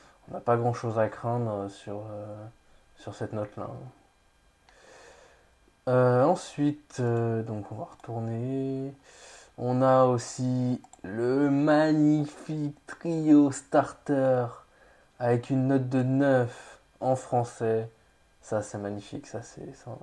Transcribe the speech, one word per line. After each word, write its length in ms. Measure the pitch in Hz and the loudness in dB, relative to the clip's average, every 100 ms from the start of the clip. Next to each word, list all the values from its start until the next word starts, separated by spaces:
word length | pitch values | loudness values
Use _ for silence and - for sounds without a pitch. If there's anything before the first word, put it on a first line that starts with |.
| - _ - | -20 _ -16
on 40 | |
n'a 80 | - | -8
pas 160 | - 117 | 0 0
grand 160 | 120 | 0
chose 260 | 117 117 110 | -2 -4 0
à 80 | 107 | -2
craindre 640 | - 117 120 113 101 98 | -2 -4 -4 -4 -4 -8
sur, 340 | - 104 104 107 | -10 -12 -12 -10
euh, 360 | 104 104 107 113 _ _ _ _ _ | -14 -14 -14 -16 _ _ _ _ _
sur 180 | 110 | -16
cette 200 | - 107 | -10 -8
note-là. 340 | 107 104 107 113 123 127 - _ _ _ _ _ _ _ _ - - - - - _ _ _ _ _ 127 | -6 -8 -8 -12 -12 -16 -20 _ _ _ _ _ _ _ _ -20 -20 -20 -20 -20 _ _ _ _ _ 0
Euh, 340 | 127 123 123 | 4 4 4
ensuite, 760 | 147 - - - 147 147 _ - | 4 2 -4 -2 -2 -2 _ -4
euh, 420 | 120 117 117 113 | -2 0 0 -2
donc 300 | 113 107 101 | -4 -8 -10
on 20 | 107 | -12
va 140 | - | -12
retourner. 1000 | - - 117 113 113 127 135 135 135 135 139 - - - - - - | -14 -12 -8 -6 -6 -4 -4 -4 -6 -8 -12 -20 -20 -20 -20 -20 -8
On 240 | 123 127 | -2 2
a 240 | 131 131 127 | 4 6 6
aussi 760 | 120 - - 127 127 127 127 - - | 2 -4 -4 -2 0 0 -4 -8 -16
le 460 | 92 110 120 135 143 | -10 -2 0 2 2
magnifique 1300 | 139 156 151 156 151 151 151 147 - - 156 147 - - | 2 4 4 4 4 4 4 0 -8 -10 -6 -6 -8 -20
trio 640 | - 170 160 156 147 143 | -10 -4 0 6 8 6
starter 960 | - - 147 131 - - 139 131 127 117 - _ _ _ _ _ - | 0 0 0 0 -8 -2 0 2 2 0 -8 _ _ _ _ _ -4
avec 300 | 123 120 - | 0 0 2
une 180 | 135 131 | 0 2
note 220 | 135 127 | 2 2
de 140 | 131 | 0
neuf 760 | 127 135 139 131 120 - - - _ - | 2 2 4 4 2 -6 -20 -20 _ -6
en 160 | 127 127 | -2 -2
français. 720 | - 123 120 - 113 113 113 _ _ _ _ _ | 0 -2 -2 -4 0 0 -2 _ _ _ _ _
Ça, 200 | - 107 | -6 -6
c'est 160 | 104 104 | -4 -8
magnifique, 500 | 101 104 - 101 - | -8 -8 -10 -14 -12
ça, 140 | - | -14
c'est, 340 | - - - 131 | -12 -16 -16 -16
ça, 220 | 120 110 | -18 -18